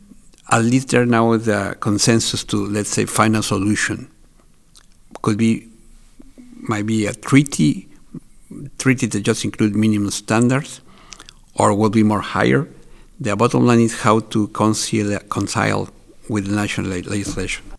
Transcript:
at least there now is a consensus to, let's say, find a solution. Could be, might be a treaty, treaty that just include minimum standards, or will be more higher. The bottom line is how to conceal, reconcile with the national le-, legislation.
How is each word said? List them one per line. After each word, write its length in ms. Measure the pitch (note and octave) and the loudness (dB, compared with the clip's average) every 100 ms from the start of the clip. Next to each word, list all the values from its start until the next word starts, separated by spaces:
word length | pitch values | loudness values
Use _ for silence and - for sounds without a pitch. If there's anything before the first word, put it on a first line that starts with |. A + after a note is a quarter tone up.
| - - - - - | -20 -20 -20 -20 -2
at 140 | A#2 | 2
least 260 | A#2 C3 C3+ | 4 2 2
there 160 | B2 A#2+ | 2 4
now 280 | A#2 A2+ | 4 4
is 140 | A2+ A2+ | 2 2
a 280 | G2+ G2 - | 0 -2 -4
consensus 640 | A2 G2+ - A2+ - - - | -2 0 4 2 2 -6 -4
to, 200 | G#2 G2+ | -4 -2
let's 240 | G#2 G2+ | -4 -2
say, 160 | - G#2+ | -2 -2
find 300 | - A2 A2 | 2 2 2
a 80 | |
solution. 640 | G2+ G2+ G2+ G#2 - G#2 - _ - _ - _ _ - - - - - | 0 -2 0 0 -2 -4 -10 _ -20 _ -20 _ _ -20 -20 -20 -20 -6
Could 160 | - G#2+ | -2 2
be, 320 | A2+ A2 - - - - - - - - - - | 2 0 -6 -20 -20 -20 -20 -20 -20 -20 -20 -16
might 260 | - G#2+ G#2 | -8 -6 -2
be 180 | A2 G2+ | -2 -2
a 80 | |
treaty, 760 | - - C3+ D3 - D3+ - - - - - - - - - C#3 - | -6 2 4 4 0 0 0 -8 -20 -18 -18 -18 -20 -20 -16 -16 -4
treaty 260 | C3 B2 A2 | 0 0 0
that 160 | G#2+ | -2
just 240 | G2+ G#2+ G#2 | -2 -2 -2
include 300 | - G#2+ G#2 | 0 0 2
minimum 340 | A2 G#2 G2+ | 2 2 -2
standards, 720 | - - A2+ B2 C3 D3+ - - - - - - - - - | -4 -2 2 2 2 -4 -14 -20 -20 -20 -20 -20 -20 -20 2
or 180 | G#2+ | 2
will 160 | G#2 G#2+ | 4 2
be 140 | A2 | 2
more 180 | G#2+ G#2 | 2 0
higher. 460 | - F#2 A#2 C3+ D#3 - - - - - | -2 0 2 2 0 -12 -20 -20 -20 -10
The 160 | A#2 G2+ | -6 0
bottom 300 | A#2+ B2+ B2 | 2 4 4
line 160 | A#2 | 4
is 200 | A2+ - | 4 0
how 180 | A2+ A2 | 2 2
to 280 | A2 A2 G#2 | 2 -2 -2
conceal, 640 | - G#2+ G#2+ - A2+ G#2 | 0 0 0 -2 -2 -2
reconcile 800 | G2+ - - G2+ - G#2+ G2+ G2 - - - - | -4 -4 -6 -4 -2 -2 -2 -6 -12 -20 -20 -6
with 180 | G#2+ G2 | -4 -2
the 80 | G#2 | -2
national 340 | G#2 - F#2+ | -2 -4 -6
le-, 200 | F#2 F2 | -6 -6
legislation. 560 | G2+ G2 F#2+ F#2 - - | -6 -6 -6 -6 -8 -12